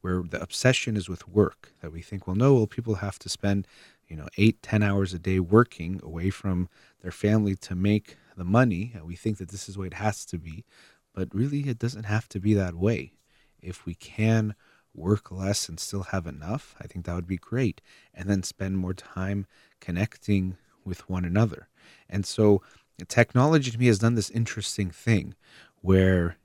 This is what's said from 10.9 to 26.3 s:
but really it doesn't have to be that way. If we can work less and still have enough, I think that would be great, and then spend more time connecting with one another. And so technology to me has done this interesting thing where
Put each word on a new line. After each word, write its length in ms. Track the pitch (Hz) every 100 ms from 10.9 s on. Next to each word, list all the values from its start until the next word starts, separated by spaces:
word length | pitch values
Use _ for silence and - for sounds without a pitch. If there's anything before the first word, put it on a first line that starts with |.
| _ _
but 200 | - 92
really 340 | 98 135 143 139
it 120 | 117
doesn't 240 | 117 110
have 260 | 107 107 -
to 100 | 101
be 140 | 101
that 220 | 104 92 85
way. 380 | 98 113 67 _ _ _ _ _
If 280 | 90 92 -
we 80 | 85
can 580 | - - 110 113 107 107 _ _ _
work 380 | - 82 104 -
less 380 | 92 95 101 -
and 100 | 82
still 240 | - 101
have 240 | 92 98 82
enough, 480 | 71 76 127 - _
I 40 | -
think 200 | 90 85
that 100 | 87
would 100 | 87
be 120 | 95
great, 420 | - 120 123 - _ _ _
and 160 | - 92
then 140 | 98
spend 340 | 92 - 95 95
more 160 | 90
time 540 | 92 - - 95 101 95 _ _ _
connecting 800 | - 87 107 - - 101 92 92 _ _
with 240 | - 92 -
one 140 | 92
another. 460 | 90 95 110 76 - _ _ _ _
And 160 | 98 95
so 360 | - 107 98 _ _ _ - -
technology 640 | - 117 127 143 160 131
to 80 | 113
me 60 | 123
has 140 | 104
done 160 | 113 117
this 140 | 98
interesting 640 | 117 113 - - - 95
thing 420 | - - 107 76 - _ - - _
where 560 | 92 95 92 92 85